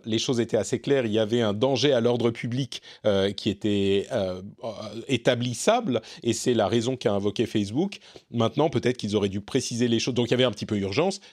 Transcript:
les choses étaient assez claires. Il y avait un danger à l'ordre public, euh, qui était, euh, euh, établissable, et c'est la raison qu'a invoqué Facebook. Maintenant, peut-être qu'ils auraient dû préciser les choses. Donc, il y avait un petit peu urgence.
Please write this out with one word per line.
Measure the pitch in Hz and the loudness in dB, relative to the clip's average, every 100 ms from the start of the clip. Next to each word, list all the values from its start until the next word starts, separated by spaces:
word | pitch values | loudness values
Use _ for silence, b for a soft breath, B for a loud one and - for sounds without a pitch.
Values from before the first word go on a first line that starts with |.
les | - 110 | -2 -2
choses | - 120 | 0 0
étaient | 113 117 | 2 0
assez | 98 120 | 0 -2
claires. | - 139 120 | 2 2 2
Il | |
y | 107 | 0
avait | 107 120 | 2 2
un | 110 | 2
danger | 101 131 131 143 | 2 2 2 4
à | 127 | 4
l'ordre | 117 120 117 | 2 2 0
public, | 113 123 120 139 - B B | 0 -4 -4 -4 -8 B B
euh, | 107 98 98 | 0 2 2
qui | 104 113 | 0 -4
était, | 98 107 101 98 98 92 | -2 0 2 2 2 0
euh, | 127 95 92 98 104 | -2 -2 -4 -10 -12
euh, | 120 101 107 110 113 | -12 -12 -12 -12 -4
établissable, | 131 - 120 123 117 - 233 233 117 B B | 0 2 0 -2 0 2 2 0 -2 B B
et | 117 | -4
c'est | 113 - | -2 0
la | 117 98 | 2 2
raison | 117 117 | 2 0
qu'a | 131 120 | -2 0
invoqué | 101 101 98 110 | 0 0 -2 -2
Facebook. | 113 101 113 196 - B B B | 0 -2 -2 -2 -6 B B B
Maintenant, | 117 113 - 156 | 0 0 2 0
peut-être | 123 123 120 | 0 -2 -2
qu'ils | 107 104 | -2 0
auraient | 98 | 0
dû | 98 | -2
préciser | 98 135 117 120 120 | -4 -4 -2 -2 0
les | 113 | 2
choses. | 127 | 0
Donc, | 123 117 | -2 0
il | |
y | |
avait | 127 | 2
un | 127 | 2
petit | 107 104 | 0 -4
peu | 107 | -2
urgence. | 98 104 180 190 B | -2 0 0 -2 B